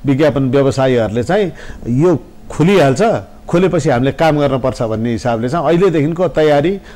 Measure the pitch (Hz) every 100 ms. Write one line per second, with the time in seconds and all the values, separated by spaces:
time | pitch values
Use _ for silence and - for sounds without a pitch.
0 | 135 135 151 139 135 139 139 131 135 123
1 | 107 113 117 196 185 - - - - 123
2 | 175 147 - - - - 175 196 139 131
3 | 220 139 95 - - 175 185 170 147 120
4 | 135 131 160 147 143 131 127 - 117 110
5 | 117 113 123 117 123 170 143 170 190 160
6 | 143 170 180 - 156 143 156 196 -